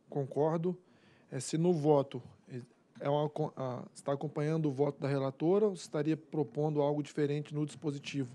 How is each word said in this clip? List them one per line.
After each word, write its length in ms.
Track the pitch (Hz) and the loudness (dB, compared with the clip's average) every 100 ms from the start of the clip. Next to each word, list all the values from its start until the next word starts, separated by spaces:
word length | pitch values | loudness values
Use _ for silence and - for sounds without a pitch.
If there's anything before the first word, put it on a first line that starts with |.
| _ | _
concordo. 680 | 147 131 139 160 165 175 180 _ _ _ _ _ | -4 -2 2 2 2 -2 -4 _ _ _ _ _
É, 80 | 135 | -8
se 180 | - 160 | -4 2
no 160 | 175 | 2
voto, 480 | 170 147 143 135 123 - - - | 4 6 6 4 -6 -12 -20 -14
é, 140 | 127 - _ _ - | -12 -12 _ _ -6
é 100 | 143 | 0
uma 200 | 147 151 | 0 0
co-, 240 | - - - | -2 -4 -4
a, 280 | 131 123 - | -6 -6 -10
está 200 | - - | -8 -4
acompanhando 540 | 139 156 151 147 160 151 | -2 -2 -2 0 0 0
o 40 | |
voto 280 | 131 147 143 | 2 0 0
da 80 | 135 | -2
relatora 600 | 139 135 131 160 202 214 | 0 0 0 2 4 2
ou 60 | |
estaria 420 | 180 - 156 147 156 | 0 -4 -2 0 -2
propondo 640 | - 156 143 147 151 147 | -2 -2 -2 0 0 2
algo 220 | 143 147 | 2 0
diferente 500 | 143 - 143 147 147 | -2 -2 0 0 -4
no 120 | 147 147 | -4 -4
dispositivo? 640 | - 160 139 - 143 123 | -4 -6 -6 -6 -4 -6